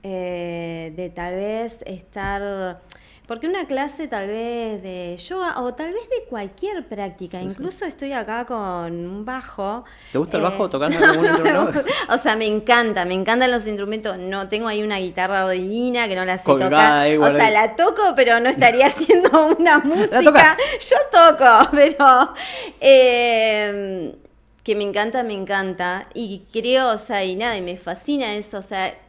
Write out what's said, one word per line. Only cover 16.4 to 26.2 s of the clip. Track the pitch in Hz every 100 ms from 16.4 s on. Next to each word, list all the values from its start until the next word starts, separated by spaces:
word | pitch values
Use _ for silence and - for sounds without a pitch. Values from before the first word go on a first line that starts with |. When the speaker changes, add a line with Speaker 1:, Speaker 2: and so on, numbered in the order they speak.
Speaker 2:
Colgada | - 135 -
Speaker 1:
tocar, | 147 151 147
Speaker 2:
ahí, | 147 151
Speaker 1:
o |
Speaker 2:
guardada. | 147 143
Speaker 1:
sea, | 220
la | 214 220 226
toco, | 370 - 392 269
pero | 240 233
no | 247
estaría | 269 247 240 277
<laughs> |
haciendo | - 320 349 370 320 311 339
una | 339 294
música. | 285 349 415 247
Speaker 2:
¿La |
tocás? | 294 294 311 320 571 508 -
Speaker 1:
Yo | 508 -
toco, | 349 330 294 254 226 269
<laughs> |
pero, | 285 294 285 277 247 349 - - 523 440 -
eh, | 269 269 254 240 240 226 220 214 208 202 196 190 151 - _ _ _ _
que | - 208
me |
encanta, | 202 208 214 254
me | 240
encanta, | 196 190 196 190 180 180 185 -
y | -